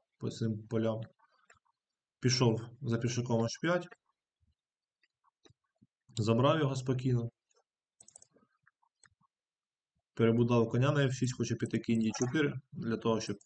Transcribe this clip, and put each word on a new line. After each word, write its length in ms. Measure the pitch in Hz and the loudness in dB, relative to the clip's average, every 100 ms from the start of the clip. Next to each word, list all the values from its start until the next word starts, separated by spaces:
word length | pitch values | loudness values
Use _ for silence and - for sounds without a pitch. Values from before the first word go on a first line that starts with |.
| _ - | _ -10
по 120 | 113 | -8
цим 280 | - 113 104 | -4 -4 -4
полям. 420 | - 113 110 113 120 _ _ _ _ _ _ _ _ _ _ - | -4 -2 -2 -2 -8 _ _ _ _ _ _ _ _ _ _ -2
Пішов 400 | 127 - 120 107 - - | 0 2 2 2 -4 -10
за 160 | 127 113 | -4 -2
пішаком 420 | 123 123 123 113 | -2 -2 0 0
H 180 | 117 - | 0 -2
п'ять. 280 | 160 208 170 - _ _ _ _ _ _ _ _ _ _ _ _ _ _ _ _ _ _ _ _ _ 113 | 0 0 -4 -18 _ _ _ _ _ _ _ _ _ _ _ _ _ _ _ _ _ _ _ _ _ -2
Забрав 420 | 107 117 139 160 | 2 4 4 4
його 180 | 139 131 | 0 -2
спокійно. 540 | - 127 131 120 117 - _ _ _ _ _ _ - - _ _ _ _ _ _ _ _ _ _ _ _ _ _ _ _ _ _ _ | -2 -2 0 0 -2 -10 _ _ _ _ _ _ -20 -20 _ _ _ _ _ _ _ _ _ _ _ _ _ _ _ _ _ _ _
Перебудував 560 | - 113 117 120 120 113 | 2 4 4 4 2 2
коня 220 | 120 139 | 2 2
на 120 | 151 | 2
Ф 80 | 131 | 2
шість, 240 | 131 127 - | 0 -2 -2
хоче 180 | 120 | -4
піти 240 | 113 113 117 | -4 -2 -2
кінь 240 | - 113 | 0 0
Е 80 | 110 | 0
чотири, 400 | - 123 151 143 131 - | -2 -2 0 -2 -4 -12
для 240 | - 113 110 | -10 -6 -2
того, 240 | 117 110 | -2 -2
щоб 160 | - 101 | -4 -10